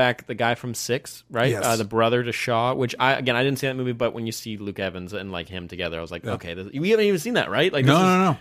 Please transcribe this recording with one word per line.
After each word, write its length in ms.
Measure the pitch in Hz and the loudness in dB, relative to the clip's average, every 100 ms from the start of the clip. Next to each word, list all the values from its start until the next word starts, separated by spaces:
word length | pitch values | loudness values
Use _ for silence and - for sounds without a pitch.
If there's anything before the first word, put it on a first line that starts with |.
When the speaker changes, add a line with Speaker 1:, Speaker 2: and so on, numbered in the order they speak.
| 127 | 2
Speaker 1:
back 180 | 120 - | 0 -6
the 80 | |
guy 220 | 117 117 117 | -2 0 0
from 180 | 127 | -4
Six, 500 | 110 - 127 - - - | -6 -2 -4 -4 -16 -6
right? 220 | 113 127 | 0 2
Speaker 2:
Yes. 120 | 113 | 2
Speaker 1:
Uh, 120 | 123 113 | 2 0
the 100 | 104 | 0
brother 380 | 113 113 123 | 2 4 2
to 80 | 120 | 0
Shaw, 420 | - - 113 120 | -4 0 0 2
which 220 | 135 123 - | 0 -2 2
I, 140 | 127 | 2
again, 220 | 135 127 120 | 2 2 2
I 80 | |
didn't 160 | 135 135 | 2 0
see 80 | 135 | -2
that 80 | 131 | -2
movie, 160 | 127 | -4
but 220 | 120 117 | 0 -2
when 120 | 117 113 | -2 -6
you 60 | |
see 260 | 110 117 104 | -6 -8 -8
Luke 220 | 101 98 | -8 -6
Evans 340 | 95 90 90 | -6 -6 -8
and, 180 | 101 98 | -8 -8
like, 180 | 90 85 | -8 -8
him 180 | 92 87 | -10 -10
together, 320 | 87 85 82 | -6 -4 -4
I 20 | |
was 80 | 82 | -8
like, 160 | 87 113 | -8 -6
Speaker 2:
Yeah. 60 | |
Speaker 1:
"Okay, 240 | 95 87 85 | -6 -6 -10
this, 160 | 98 | -8
we 160 | 135 180 | -4 2
haven't 160 | 220 208 | 4 4
even 140 | 190 | 2
seen 160 | 226 220 | 0 -2
that, 160 | 101 | 0
right?" 200 | 104 180 | 2 2
Like, 140 | 143 131 | 4 6
Speaker 2:
No, 80 | |
Speaker 1:
this 80 | 156 | 6
is 60 | 185 | 6
Speaker 2:
no, 240 | 185 185 | 4 4
no. 60 | 123 | 0